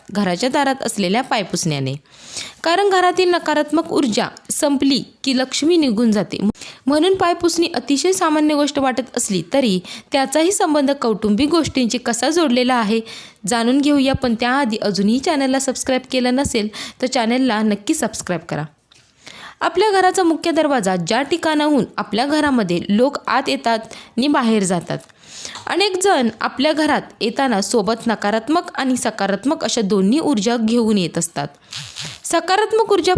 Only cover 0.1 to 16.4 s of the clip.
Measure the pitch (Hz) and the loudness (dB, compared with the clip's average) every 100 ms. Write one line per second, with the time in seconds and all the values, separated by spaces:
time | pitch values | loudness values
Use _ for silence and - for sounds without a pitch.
0.1 | 208 196 175 254 294 269 262 240 - 180 | -2 -2 0 -2 0 0 -2 -4 -2 0
1.1 | 214 262 247 196 185 165 143 135 139 _ | 0 0 -2 -2 -4 -2 -2 -4 -6 _
2.1 | - - - - - 320 349 403 370 359 | -20 -16 -14 -14 -6 -2 2 2 2 2
3.1 | 359 359 349 339 294 302 302 330 - 277 | 2 2 2 0 0 0 0 0 0 0
4.1 | 214 185 - - - 294 277 277 262 - | 0 -4 -6 -8 -2 0 2 2 0 -2
5.1 | _ - 254 254 - 294 349 285 208 240 | _ -2 0 0 0 2 4 4 2 2
6.1 | 214 170 - 202 - - - - 302 339 | 2 0 -2 -2 -2 -10 -8 0 2 2
7.1 | 381 359 349 339 339 339 339 - 277 359 | 2 2 2 0 0 -2 -2 -2 0 2
8.1 | 370 339 302 302 294 285 285 269 254 247 | 2 2 2 2 2 0 0 0 -2 -4
9.1 | - - 190 160 269 254 185 175 - - | -4 -2 -2 0 0 2 0 -4 -16 -4
10.1 | 285 262 294 330 403 370 302 269 277 247 | -2 0 2 2 2 0 2 2 0 0
11.1 | 208 214 208 285 330 277 - 240 247 - | 0 0 2 2 2 0 0 0 -2 -4
12.1 | 226 269 330 311 247 247 247 208 226 220 | -2 0 2 2 2 2 2 2 -2 -4
13.1 | - - - 190 233 233 269 285 294 262 | -14 -20 -10 -2 0 2 2 4 2 2
14.1 | 269 254 226 240 262 277 214 208 185 202 | 0 0 0 0 0 0 -2 -2 0 2
15.1 | 240 269 302 269 262 269 233 - 254 262 | 2 0 0 0 0 -2 -4 -2 -2 -2
16.1 | 262 247 247 | -2 0 0